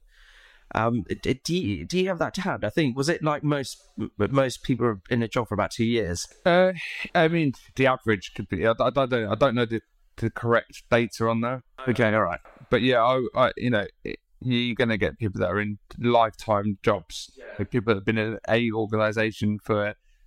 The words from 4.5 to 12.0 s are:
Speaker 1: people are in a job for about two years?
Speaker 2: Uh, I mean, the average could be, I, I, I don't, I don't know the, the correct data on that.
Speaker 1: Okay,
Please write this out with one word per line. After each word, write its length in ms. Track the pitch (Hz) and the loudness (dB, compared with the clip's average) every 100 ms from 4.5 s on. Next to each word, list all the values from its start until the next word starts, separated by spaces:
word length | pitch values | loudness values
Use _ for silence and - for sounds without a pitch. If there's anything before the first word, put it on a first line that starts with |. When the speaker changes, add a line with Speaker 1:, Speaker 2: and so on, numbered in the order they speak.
| - | -2
Speaker 1:
people 240 | - 120 123 | -4 0 0
are 140 | 98 - | -2 -2
in 140 | 120 | -2
a 40 | 113 | 0
job 200 | 127 113 | -2 -2
for 60 | |
about 180 | 104 95 | -2 -2
two 120 | - | 0
years? 400 | 113 117 90 85 - - 185 | 0 0 -2 -6 -8 -4 2
Speaker 2:
Uh, 260 | 175 185 175 - - - - | 4 2 0 -10 -10 -2 2
I 100 | 160 | 2
mean, 280 | 170 147 - - | 2 0 -2 -10
the 140 | - 131 | 2 2
average 440 | 131 113 101 - | 2 0 -2 -2
could 140 | - 101 | -12 -6
be, 160 | 90 | 0
I, 80 | 110 113 | 2 2
I, 80 | 123 127 | 2 2
I 100 | 131 | 0
don't, 60 | |
I 220 | 123 104 | 0 -2
don't 220 | 110 139 120 | 2 2 2
know 100 | 117 | 0
the, 140 | 113 - _ _ - | -2 -6 _ _ -6
the 120 | 113 | -4
correct 540 | - 117 117 - - - | -2 2 2 0 -12 0
data 380 | 120 120 - 113 | 2 2 -2 -2
on 120 | 113 | 0
that. 220 | 120 127 - - 127 | -4 -6 -10 -6 -2
Speaker 1:
Okay, 260 | 110 | 2